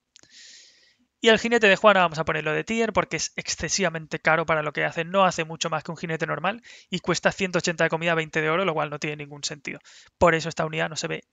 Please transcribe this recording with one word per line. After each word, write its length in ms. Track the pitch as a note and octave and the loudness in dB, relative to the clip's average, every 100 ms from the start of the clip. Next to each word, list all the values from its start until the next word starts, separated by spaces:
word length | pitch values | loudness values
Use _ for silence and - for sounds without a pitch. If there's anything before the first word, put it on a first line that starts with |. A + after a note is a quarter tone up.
| _ _ - - - - - _ _ _ _ _ | _ _ -20 -20 -20 -20 -20 _ _ _ _ _
Y 80 | A3+ | 4
el 100 | A3 | 4
jinete 300 | A#3 A#3 G#3+ | 4 4 4
de 80 | F#3 | 6
Juana 240 | G#3+ G3 | 6 6
vamos 180 | F3 D#3 | 4 0
a 60 | D#3+ | -2
ponerlo 260 | D#3 D#3 | -2 -2
de 120 | D3+ | -2
tier 280 | D#3+ A3+ A3 | -2 -2 0
porque 240 | F#3 E3 D#3 | 0 -2 -4
es 160 | - - | -6 -8
excesivamente 840 | - - D#3+ - F3 E3 D#3 D#3+ | -8 -6 -4 -2 -2 -2 -8 -4
caro 260 | - D#3+ | 0 2
para 180 | D#3+ D#3 | 2 0
lo 120 | D3+ | -2
que 100 | D#3+ | -4
hace, 200 | D#3 E3+ | -4 -4
no 200 | E3 G3 | -2 2
hace 200 | F#3 E3+ | 2 2
mucho 260 | D#3+ E3 E3+ | -6 -6 -4
más 120 | D#3 | -4
que 80 | - | -6
un 60 | D#3 | -8
jinete 300 | E3+ D#3+ D#3 | -6 -4 -4
normal 360 | D3+ F3 A#3 - - _ | -4 -4 -6 -12 -20 _
y 100 | F3+ | -4
cuesta 320 | - E3 F#3 | -2 0 0
ciento 280 | - F#3+ F3 | 0 -2 0
ochenta 240 | F3+ E3 | -2 0
de 40 | E3 | 0
comida, 260 | D#3+ E3+ | 0 0
veinte 280 | E3 D#3 E3 | 0 -2 -2
de 80 | D#3 | 0
oro, 160 | E3 G3 | 0 0
lo 80 | |
cual 160 | D#3 D3 | -2 -4
no 80 | D3+ | -6
tiene 180 | D#3 D3 | -8 -8
ningún 260 | C#3+ C#3+ | -12 -10
sentido. 380 | - D3+ - - - - - _ | -10 -10 -12 -14 -18 -20 -20 _
Por 160 | F3 | 4
eso 160 | D#3+ D#3+ | 4 0
esta 160 | - D#3+ | -4 -4
unidad 240 | D#3+ E3 | -4 -4
no 60 | D3+ | -4
se 120 | E3 | -6
ve 160 | D#3 - | -8 -12